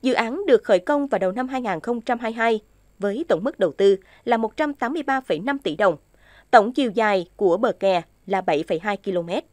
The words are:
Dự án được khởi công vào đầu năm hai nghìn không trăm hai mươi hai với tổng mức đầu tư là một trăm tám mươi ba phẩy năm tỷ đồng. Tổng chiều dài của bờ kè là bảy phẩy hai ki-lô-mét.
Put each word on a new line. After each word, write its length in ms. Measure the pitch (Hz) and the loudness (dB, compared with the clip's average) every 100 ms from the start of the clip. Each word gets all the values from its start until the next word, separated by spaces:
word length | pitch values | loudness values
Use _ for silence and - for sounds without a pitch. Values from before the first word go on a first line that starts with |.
Dự 120 | 254 | 2
án 320 | 247 226 285 403 | 0 -2 -4 4
được 180 | 233 | 4
khởi 160 | - 190 | 4 0
công 280 | - 294 285 | 2 0 0
vào 120 | 202 | -2
đầu 120 | 185 | -2
năm 160 | 202 254 | -2 -4
hai 140 | 262 | -4
nghìn 180 | 240 196 | -4 -6
không 220 | 226 240 | -4 -6
trăm 180 | 226 240 | -4 -4
hai 120 | 240 | -4
mươi 60 | 226 | -2
hai 220 | 233 220 _ _ _ _ | 0 0 _ _ _ _
với 260 | 202 208 330 | -6 -4 -2
tổng 160 | 170 | -2
mức 160 | 220 - | -2 -2
đầu 120 | 185 | -2
tư 260 | - 196 190 - - - | 2 2 2 -2 -14 -2
là 120 | 233 | -2
một 200 | 226 - | -2 -4
trăm 160 | 302 | -6
tám 200 | 285 240 | -4 -6
mươi 100 | 320 | -6
ba 180 | 285 269 | -4 -4
phẩy 180 | - 156 | -2 -4
năm 200 | 214 277 | -4 -4
tỷ 160 | 196 147 | -6 0
đồng. 220 | 208 156 _ _ _ - _ | 0 0 _ _ _ -20 _
Tổng 220 | 247 208 | 4 6
chiều 180 | 254 262 | 0 -2
dài 380 | 185 220 196 175 _ | 2 2 0 -2 _
của 220 | 196 175 | 2 2
bờ 140 | 233 | 0
kè 300 | 185 196 185 165 _ - | 0 0 0 -2 _ -6
là 140 | 190 | -4
bảy 220 | 185 151 165 | 0 -2 -2
phẩy 120 | 165 | -4
hai 180 | 202 202 | -4 -6
ki-lô-mét. 460 | - 180 170 202 - | -4 -4 -4 -6 -8